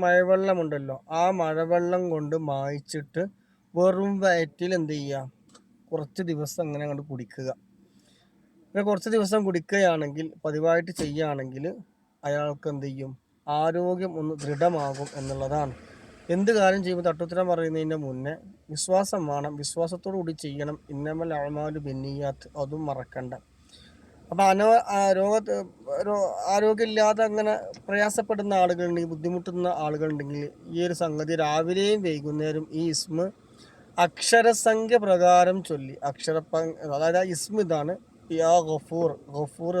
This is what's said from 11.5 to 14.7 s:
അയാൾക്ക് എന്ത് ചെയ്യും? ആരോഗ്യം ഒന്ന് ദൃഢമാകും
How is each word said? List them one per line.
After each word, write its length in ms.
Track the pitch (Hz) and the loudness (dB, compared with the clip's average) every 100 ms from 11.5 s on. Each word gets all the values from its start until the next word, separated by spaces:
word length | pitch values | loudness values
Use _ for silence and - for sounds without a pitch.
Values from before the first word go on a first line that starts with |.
| 131 160 233 - _ _ _ | -8 -8 -8 -16 _ _ _
അയാൾക്ക് 460 | 143 147 147 143 156 | -4 -2 -2 -4 -6
എന്ത് 140 | 143 139 | -6 -8
ചെയ്യും? 220 | 135 135 131 _ _ - | -8 -12 -14 _ _ -4
ആരോഗ്യം 680 | 147 160 170 180 180 185 160 | 0 0 0 -2 -2 -4 -4
ഒന്ന് 140 | 156 151 | -6 -6
ദൃഢമാകും 640 | 143 143 175 | -6 2 2